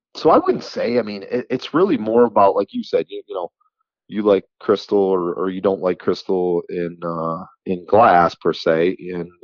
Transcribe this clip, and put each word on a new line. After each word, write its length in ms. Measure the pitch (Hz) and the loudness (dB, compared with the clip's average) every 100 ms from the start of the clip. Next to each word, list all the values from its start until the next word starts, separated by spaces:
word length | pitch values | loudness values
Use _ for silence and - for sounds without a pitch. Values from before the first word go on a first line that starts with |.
| _ - | _ -2
so 160 | 156 | 2
I 60 | 214 | 4
wouldn't 280 | 339 208 - | 2 -4 -6
say, 340 | - 101 120 | -6 -2 -2
I 20 | |
mean, 220 | 107 104 | -4 -8
it, 240 | 98 123 - | -6 -6 -4
it's 240 | 127 - | -8 -4
really 240 | 151 202 135 | 0 0 0
more 280 | 107 117 120 | 0 2 4
about, 320 | 107 98 95 | 4 4 2
like 160 | 98 | -2
you 100 | 123 | -6
said, 220 | - 90 80 | -2 -2 -2
you, 160 | 101 101 | -10 -10
you 80 | |
know, 160 | 98 85 _ _ _ _ _ - | -10 -10 _ _ _ _ _ -12
you 120 | 101 | -2
like 220 | 104 95 - _ | 2 2 0 _
crystal 400 | - 98 - 104 | -2 0 2 2
or, 340 | 95 95 87 | 2 0 -2
or 160 | - 92 | -4 -4
you 120 | 92 | -2
don't 180 | 98 95 | -2 0
like 180 | 92 87 | -2 -2
crystal 640 | - 90 - 95 90 85 - | -2 -4 -2 -2 0 -2 -4
in, 300 | 90 85 85 | -6 -8 -8
uh, 440 | 85 82 82 82 92 _ - | -8 -6 -6 -8 -12 _ -8
in 200 | 90 85 | -8 2
glass 500 | 104 117 87 85 - | 4 6 6 4 0
per 160 | 85 | -4
se. 460 | 80 85 80 87 - 90 | -2 0 2 0 -2 -8
And 160 | 87 85 _ | -10 -10 _